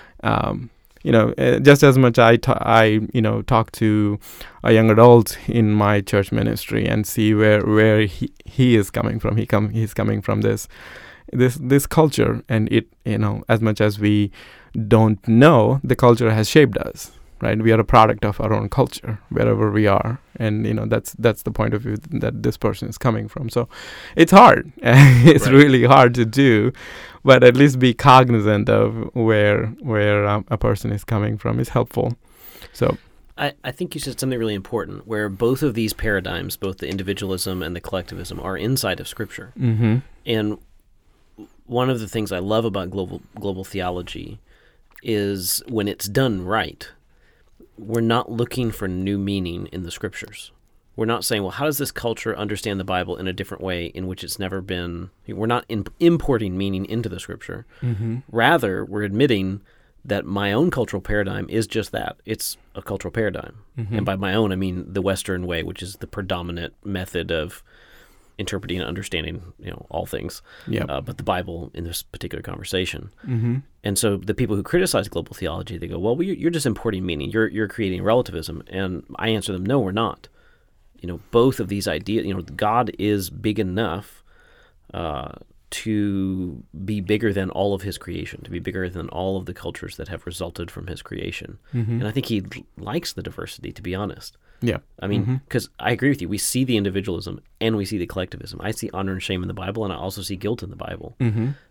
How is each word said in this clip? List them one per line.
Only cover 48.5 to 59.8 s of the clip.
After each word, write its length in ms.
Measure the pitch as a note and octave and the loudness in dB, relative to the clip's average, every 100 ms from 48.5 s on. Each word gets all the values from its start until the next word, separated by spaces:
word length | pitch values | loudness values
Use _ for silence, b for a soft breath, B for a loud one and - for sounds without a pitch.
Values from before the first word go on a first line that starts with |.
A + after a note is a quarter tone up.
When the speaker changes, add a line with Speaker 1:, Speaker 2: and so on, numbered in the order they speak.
| - A#2 | -4 -6
Speaker 2:
for 180 | - F#2+ | -6 -6
new 300 | F#2 F#2+ G2+ | -4 -4 -4
meaning 480 | G2 G2 F2 E2+ - | -2 -4 -6 -8 -10
in 100 | F2+ | -10
the 80 | E2+ | -12
Scriptures. 600 | - G2+ - - - - _ _ _ _ - | -10 -10 -10 -16 -18 -20 _ _ _ _ -6
We're 100 | A2+ | -4
not 180 | A2+ | -2
saying, 180 | - A2 | -2 -4
"Well, 100 | F#2+ | -4
how 120 | G#2 | -4
does 140 | D3 C#3 | -4 -4
this 140 | C#3 | -6
culture 440 | - A#2+ A2 - G#2 | -6 -6 -6 -6 -6
understand 420 | G#2 G#2 A2 G2 | -6 -6 -6 -6
the 60 | |
Bible 320 | F#2+ F#2 F2+ F2+ | -4 -4 -4 -6
in 100 | F#2 | -8
a 60 | |
different 300 | F#2 F#2+ - | -8 -10 -8
way 240 | F#2 F2 E2+ | -6 -6 -8
in 200 | - F#2 | -10 -10
which 160 | F#2 | -10
it's 160 | F2 - | -12 -10
never 220 | F#2+ F#2+ | -8 -8
been?" 480 | F#2 F2+ F2 E2+ F#2 _ - | -8 -8 -8 -10 -14 _ -14
We're 200 | G2 A2+ | -6 -4
not 180 | A#2+ - | -4 -4
in-, 180 | A2 G2 - | -8 -8 0
importing 600 | E3+ E3+ - A#2+ G#2 F2+ | 2 2 0 -2 -2 -4
meaning 260 | G2 F#2+ | -4 -4
into 240 | G2 A2+ A2+ | -6 -6 -6
the 120 | F2+ | -10
Scripture. 440 | - F#2+ - G#2 A2+ b | -14 -16 -14 -16 -16 b
Speaker 1:
Mm-hmm. 380 | B2 G#2 A2+ B2 - | -6 -4 -4 -8 -6
Speaker 2:
Rather, 540 | A2+ B2 E3 G#2 F#2 | 0 2 2 0 -4
we're 200 | G#2 G2+ | -6 -6
admitting 580 | G#2 G2+ C#3+ G#2 F#2+ G2+ _ _ | -4 0 2 2 -2 -6 _ _